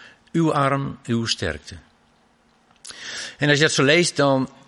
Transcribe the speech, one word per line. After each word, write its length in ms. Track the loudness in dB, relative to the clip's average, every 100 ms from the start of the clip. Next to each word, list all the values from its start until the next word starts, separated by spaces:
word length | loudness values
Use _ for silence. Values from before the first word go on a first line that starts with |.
| -20 _ _
uw 220 | 0 0
arm, 440 | 2 0 -2 -4 -8
uw 220 | -4 -4 -2
sterkte." 480 | -4 -6 -6 -12 -20 -20 _ _ _ _ _ _ _ _ _ -20 -18 -14 -12 -12 -2
En 100 | 0
als 100 | 2
je 60 |
dat 80 | 2
zo 100 | 2
leest, 340 | 4 4 2 2
dan, 340 | 2 2 -2 -8